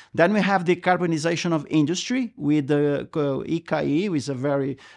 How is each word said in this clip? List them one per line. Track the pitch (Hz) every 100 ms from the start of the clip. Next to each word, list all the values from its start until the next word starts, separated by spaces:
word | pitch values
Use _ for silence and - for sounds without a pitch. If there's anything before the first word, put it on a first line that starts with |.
| -
Then | - 175
we | 214
have | 190 196
decarbonization | 175 175 180 180 175 160 160 170 180
of | 160 139
industry | 156 143 180 - 254 233 -
with | 143 151 135
the, | 147 147 139 -
uh, | 165 143 135
I | - 165 165
K | 156 143 147
I, | 208
with | 156 127
a |
very, | 131 139 139 139 131 -